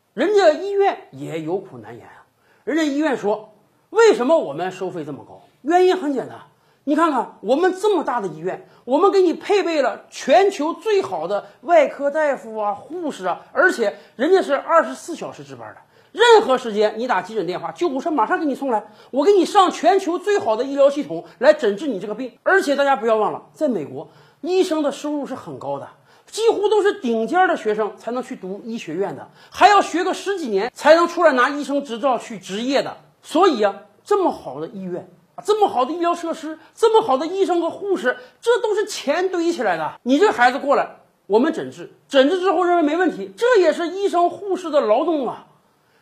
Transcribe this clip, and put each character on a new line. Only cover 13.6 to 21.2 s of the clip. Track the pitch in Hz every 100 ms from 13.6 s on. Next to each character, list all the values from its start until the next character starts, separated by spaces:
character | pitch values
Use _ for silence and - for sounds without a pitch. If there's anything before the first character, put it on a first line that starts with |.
| 359
且 | - 208 - - -
人 | 294
家 | 381
是 | 269 277
二 | - 330
十 | 247 254
四 | - 302
小 | 151
时 | 131
值 | 143 127
班 | 110 -
的， | _ _ _
任 | 311 480 440
何 | 240 254
时 | 233
间 | 208 214 220
你 | 254
打 | 196
急 | 196 220
诊 | 170
电 | 170
话， | 165
救 | 160 339
护 | 262
车 | -
马 | 294 214
上 | 349
给 | 311
你 | 254
送 | 277
来， | 214 - - -
我 | 254
给 | 381
你 | 403 -
上 | 415 370
全 | - 311 392
球 | 381 349
最 | 403 403
好 | - 214
的 |
医 | 269 277
疗 | 277
系 | 285
统 | 160 165